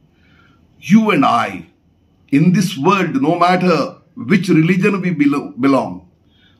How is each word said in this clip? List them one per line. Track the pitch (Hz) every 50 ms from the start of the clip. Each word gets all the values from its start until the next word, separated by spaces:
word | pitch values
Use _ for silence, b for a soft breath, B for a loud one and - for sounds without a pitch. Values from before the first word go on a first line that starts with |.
| _ _ b b b b b b b b b b b b _ _
You | - 131 185 226 220 208
and | 185 151 127
I, | 113 117 117 110 101 98 85 80 - _ _ _ _ _ _ _ _ _ _ _ -
in | 135 143 160 180 -
this | 214 - - -
world, | 131 139 175 202 190 180 160 123 131
no | 131 151 175 175
matter | 170 180 185 180 185 180 165 143 120 - - - _ _ -
which | - 113 117 180 180 - 175
religion | - 156 160 170 190 180 - 208 196 185
we | 180 180
belo-, | 156 143 143 143 147 139 123 - - 117
belong, | 127 139 139 127 110 98 90 87 - _ _ _ _ b b b b b b